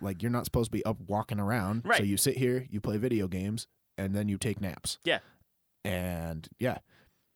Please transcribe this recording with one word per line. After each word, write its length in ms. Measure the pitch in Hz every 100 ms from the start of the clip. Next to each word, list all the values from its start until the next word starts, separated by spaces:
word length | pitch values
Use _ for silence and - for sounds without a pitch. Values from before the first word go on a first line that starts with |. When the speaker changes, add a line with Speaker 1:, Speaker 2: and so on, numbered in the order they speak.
Speaker 1:
like, 180 | 98 87
you're 80 | 113
not 140 | 120
supposed 260 | - 123 110
to 60 | 110
be 80 |
up 160 | - 110
walking 400 | 92 101 110 107
around. 460 | 101 117 95 110 170
Speaker 2:
Right. 100 | 208
Speaker 1:
So 80 |
you 140 | 101 98
sit 180 | 139 127
here, 300 | 127 127 127
you 120 | 104
play 160 | 117 107
video 280 | 123 113 92
games, 400 | 92 98 110 - _ _ -
and 180 | 95
then 140 | 101 104
you 80 | 98
take 240 | 113 98
naps. 380 | 98 - - -
Speaker 2:
Yeah. 180 | 170 131 - _ _ _ _ _
Speaker 1:
And, 640 | 98 90 90 85 82 80 80 -
yeah. 200 | 123 - - - _ _ _